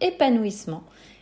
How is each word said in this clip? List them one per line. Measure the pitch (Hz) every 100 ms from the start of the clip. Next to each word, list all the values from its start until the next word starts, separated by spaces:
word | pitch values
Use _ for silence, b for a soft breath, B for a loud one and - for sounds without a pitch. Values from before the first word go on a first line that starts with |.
épanouissement | 359 359 269 226 208 190 - 160 B B B B